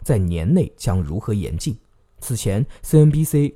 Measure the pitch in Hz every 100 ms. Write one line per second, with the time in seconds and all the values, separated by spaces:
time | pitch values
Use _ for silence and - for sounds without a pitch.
0 | - 117 90 85 85 180 - - - 92
1 | 73 90 - 104 87 82 - 107 _ _
2 | _ - - 117 107 98 135 - - 156
3 | 151 151 156 147 143